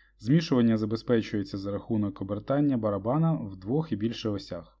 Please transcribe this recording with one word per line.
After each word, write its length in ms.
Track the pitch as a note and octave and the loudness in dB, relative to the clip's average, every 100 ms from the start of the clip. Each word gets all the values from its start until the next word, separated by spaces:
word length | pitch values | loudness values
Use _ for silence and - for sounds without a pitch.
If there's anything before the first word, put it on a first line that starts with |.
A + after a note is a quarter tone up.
| _ _ | _ _
Змішування 540 | G#2+ D#3+ E3 C3 A#2 A2 | 2 2 4 4 4 4
забезпечується 840 | G#2+ A2 - A#2 G2+ G#2+ G2 G2+ | 0 -2 2 0 2 -4 -4 -6
за 140 | G2 | -6
рахунок 500 | G2+ - A2 G2+ - | -6 -2 -2 -2 -4
обертання 540 | F#2+ G#2 - C#3+ D3 B2 | -6 -6 -2 2 2 2
барабана 560 | G#2+ G2+ G#2 D3+ E3 | 0 0 0 2 2
в 240 | D3 G#2+ F#2+ | 0 -4 -8
двох 360 | F#2+ D3 D#3+ | -2 -2 0
і 40 | G#2 | -2
більше 320 | A2+ A#2 A2 | -2 -2 -4
осях. 500 | G2 - F2 - _ | -4 -6 -12 -12 _